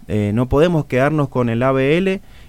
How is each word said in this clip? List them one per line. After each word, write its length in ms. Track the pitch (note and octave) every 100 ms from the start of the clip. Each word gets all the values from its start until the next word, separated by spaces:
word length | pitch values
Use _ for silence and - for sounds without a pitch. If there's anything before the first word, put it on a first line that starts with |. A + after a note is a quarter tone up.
| -
Eh, 240 | G#2 G#2 A2
no 120 | B2+
podemos 380 | C#3 F3 D#3+ C#3
quedarnos 420 | B2+ C#3+ D3+ C3+
con 200 | C3 A#2+
el 140 | A2+
A 80 | C3
B 260 | C3+ C3+ E3+
L 240 | F#3+ G3 - -